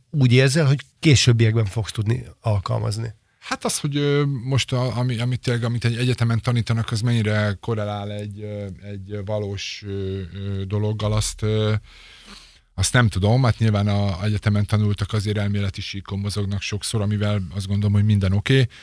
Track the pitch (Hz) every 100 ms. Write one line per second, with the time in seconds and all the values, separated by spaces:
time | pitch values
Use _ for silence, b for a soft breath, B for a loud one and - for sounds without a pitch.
0 | _ 156 131 123 135 143 147 135 - _
1 | 160 131 - 117 113 113 107 117 104 -
2 | 104 123 117 - - 104 - 117 110 107
3 | 113 110 _ _ - 262 226 - 151 143
4 | 143 143 147 139 123 135 - 127 127 113
5 | 123 117 120 123 - 120 117 117 117 117
6 | 127 120 117 117 - 120 110 117 110 117
7 | 120 117 107 107 104 98 - 110 104 104
8 | 101 104 104 101 104 104 101 92 101 101
9 | 95 104 98 107 101 98 - - 104 98
10 | 95 98 90 92 98 98 98 104 107 107
11 | 107 107 - - 107 107 107 107 - B
12 | B B B B B B B - 95 127
13 | 117 92 101 120 131 - 113 104 101 101
14 | 101 87 104 104 - 104 101 107 104 101
15 | 104 107 104 104 101 101 101 - 101 98
16 | - 98 101 98 98 98 - 104 - 113
17 | 101 104 104 104 92 101 95 101 104 101
18 | 104 104 95 98 - 135 123 B